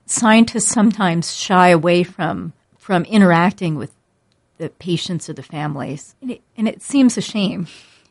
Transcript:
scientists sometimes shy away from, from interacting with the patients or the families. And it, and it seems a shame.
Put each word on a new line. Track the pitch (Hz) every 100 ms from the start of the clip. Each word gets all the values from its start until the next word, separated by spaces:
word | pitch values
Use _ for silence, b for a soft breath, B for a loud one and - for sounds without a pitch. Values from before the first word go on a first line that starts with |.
| -
scientists | - 226 220 226 226 -
sometimes | 247 214 202 190 170 170
shy | - - 185 180
away | 170 170 175
from, | 175 - 160 180 165 - _ _
from | - 185 -
interacting | 214 190 165 180 - 180 151
with | 110 _ _ _ _ _ _ _
the | 160
patients | - 175 165 - 170 -
or |
the | 151
families. | - 156 151 147 123 147 - _
And | 262
it, | 240 _ -
and | 220
it | -
seems | - 277 254 226
a |
shame. | - 214 190 - 165 b b b b